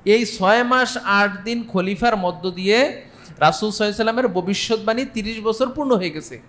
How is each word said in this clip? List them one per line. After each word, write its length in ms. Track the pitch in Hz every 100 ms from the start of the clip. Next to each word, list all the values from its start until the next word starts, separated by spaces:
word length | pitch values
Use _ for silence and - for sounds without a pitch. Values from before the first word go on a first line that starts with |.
এই 220 | 190 220 214
ছয় 380 | - 190 226
মাস 340 | 240 254 254 254
আট 400 | 190 202 202 190
দিন 180 | 196 240
খলিফার 540 | 226 185 185 202 240 214
মধ্য 340 | 180 165 185
দিয়ে 260 | 180 190 220
রাসূল 920 | 285 - - - - - 151 - 214
সাল্লাল্লাহু 120 | 208
আলাইহি 120 | 208
ওয়াসাল্লামের 340 | 208 220 226 254
ভবিষ্যৎবাণী 760 | 180 180 196 - 220 208 226
তিরিশ 360 | 269 226 208 226
বছর 300 | 220 220 262
পূর্ণ 260 | - 285 226
হয়ে 140 | 180
গেছে। 320 | 151 147 120